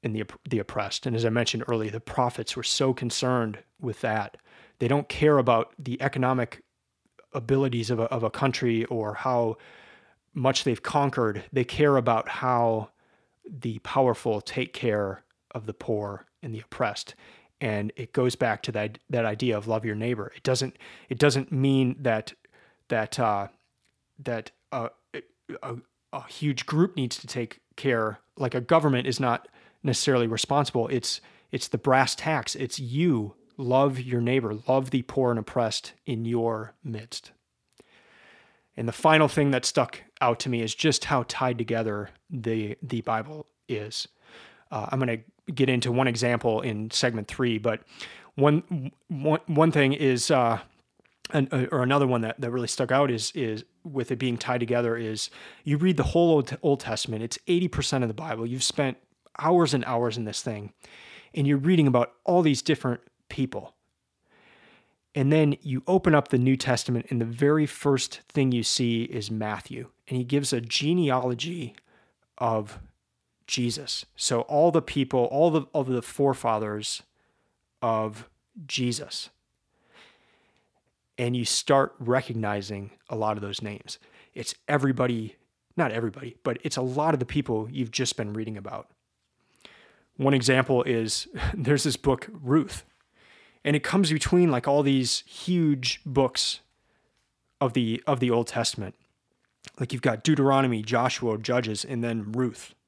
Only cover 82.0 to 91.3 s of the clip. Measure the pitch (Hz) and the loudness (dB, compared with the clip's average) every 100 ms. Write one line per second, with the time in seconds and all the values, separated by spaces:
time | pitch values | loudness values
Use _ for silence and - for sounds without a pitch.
82 | 117 127 - 113 107 104 98 101 98 _ | 0 0 0 -4 -2 -4 -6 -10 -10 _
83 | _ 113 107 104 101 101 107 104 - - | _ -4 -2 -2 -6 -8 -10 -12 -14 -18
84 | _ _ _ - 117 - - 143 135 127 | _ _ _ -12 -12 -12 -2 0 2 0
85 | 123 120 110 - _ _ _ - 147 110 | 0 -2 -6 -14 _ _ _ -2 -2 0
86 | 113 104 127 - - 120 156 - 127 127 | -4 -6 -14 -8 -4 -4 -4 -4 -2 0
87 | 156 151 123 151 143 113 110 135 120 - | 2 2 0 -4 -2 -4 -4 -6 -6 -4
88 | 127 - 104 107 110 107 98 - - _ | -4 -4 -6 -6 -8 -10 -12 -12 -14 _
89 | _ _ _ _ _ _ - - - _ | _ _ _ _ _ _ -20 -20 -20 _
90 | _ _ 135 139 120 131 127 131 120 117 | _ _ 2 4 4 4 4 2 2 0
91 | 113 - - | 0 -4 -6